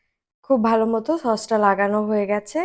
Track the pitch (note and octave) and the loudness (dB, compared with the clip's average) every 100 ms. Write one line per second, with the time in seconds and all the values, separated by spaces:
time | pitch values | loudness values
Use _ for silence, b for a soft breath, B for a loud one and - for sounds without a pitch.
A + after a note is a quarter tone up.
0 | _ _ _ _ - C4 A3+ A3+ A3+ A3+ | _ _ _ _ -2 0 2 2 0 -2
1 | A3 E4 B3 G#3+ - A3 G#3 F#3+ G3+ G#3 | -2 -4 -2 -2 0 2 2 2 0 0
2 | G#3+ G#3+ G3 G#3 G#3 D4+ | 0 -2 -2 -4 -4 -6